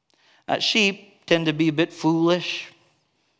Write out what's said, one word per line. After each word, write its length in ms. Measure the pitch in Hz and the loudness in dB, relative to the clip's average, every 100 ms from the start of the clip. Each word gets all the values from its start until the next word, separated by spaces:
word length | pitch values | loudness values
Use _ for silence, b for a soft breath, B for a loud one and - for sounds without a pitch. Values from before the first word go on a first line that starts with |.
| _ b b b - | _ b b b -6
Uh, 120 | - | -4
sheep 680 | - 226 202 196 - _ - | 0 2 2 0 -10 _ 0
tend 180 | 170 | 2
to 80 | 165 | 2
be 160 | 151 160 | 0 0
a 60 | |
bit 180 | 147 170 | 0 -2
foolish. 760 | - 160 165 165 175 - - - - _ _ _ _ _ _ | -2 0 2 2 0 -2 -10 -12 -20 _ _ _ _ _ _